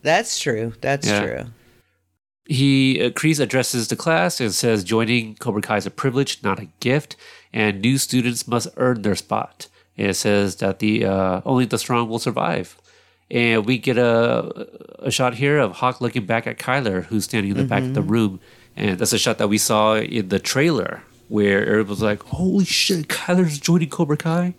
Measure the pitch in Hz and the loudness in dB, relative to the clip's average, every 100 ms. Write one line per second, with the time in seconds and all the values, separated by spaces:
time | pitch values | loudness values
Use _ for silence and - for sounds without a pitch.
0 | 143 175 226 - 147 110 117 113 131 139 | 2 0 0 -4 -2 -2 -4 -4 -2 0
1 | 143 104 104 - 120 - _ _ _ _ | 0 0 0 -4 -8 -14 _ _ _ _
2 | _ _ _ _ - 131 139 135 131 127 | _ _ _ _ -2 2 4 6 4 4
3 | 120 - 156 151 120 131 123 123 110 113 | 0 2 0 2 2 0 0 -2 -2 -2
4 | 165 165 180 - 117 90 120 110 90 110 | 0 2 2 0 -2 0 2 2 2 2
5 | 113 123 110 107 120 104 - 107 95 - | 2 0 -2 -6 -4 -4 0 -2 -2 -4
6 | 135 127 139 - 101 95 101 _ 117 139 | -2 0 -2 -2 -2 -4 -6 _ 0 0
7 | - - - - _ 113 107 98 113 135 | -2 -20 -20 -20 _ -2 0 2 0 0
8 | - 131 120 117 - 117 - - 127 120 | 2 0 0 -4 -2 -2 -2 -2 0 0
9 | 104 92 - 107 - _ - _ _ - | 0 -2 -2 -4 -4 _ -20 _ _ -4
10 | 101 92 110 101 101 92 98 95 107 107 | -2 0 2 2 2 0 -4 0 0 2
11 | 101 95 95 92 - 127 123 120 - 123 | 0 0 0 -2 0 0 2 -2 0 0
12 | 117 113 139 110 107 - 92 - _ _ | 0 -4 -4 -2 -2 -2 -6 -14 _ _
13 | _ _ _ 123 120 113 104 127 135 120 | _ _ _ 0 2 2 2 -2 0 2
14 | 120 117 117 120 - - - - - - | 4 4 2 0 -4 -10 -14 -16 -20 -8
15 | - 110 127 117 143 147 113 87 127 123 | -4 0 -2 0 0 2 0 0 -4 -2
16 | 123 127 95 117 117 117 - 131 120 92 | -4 -4 -2 -4 -4 -8 -2 -2 0 -2
17 | 85 110 92 113 98 113 135 107 127 135 | -2 -4 -2 -2 -2 -2 0 0 0 -2
18 | 95 113 107 92 - - - - 101 92 | 0 2 0 -2 -18 -20 -20 -4 -2 0
19 | 107 117 - 110 110 104 - 107 110 110 | 0 0 0 0 0 0 2 2 4 2
20 | 110 117 95 98 - 131 160 135 - - | 0 -4 -2 -2 0 0 2 2 -2 -8
21 | - _ _ 107 101 98 107 104 101 101 | -16 _ _ 2 4 4 2 2 0 0
22 | 110 104 - - 185 190 180 - - 185 | -2 -2 -6 -2 0 2 2 0 0 0
23 | 147 - - 180 175 147 - 170 160 - | -2 -6 0 2 2 0 2 2 2 -2
24 | 156 151 165 170 180 | -2 0 0 -2 -2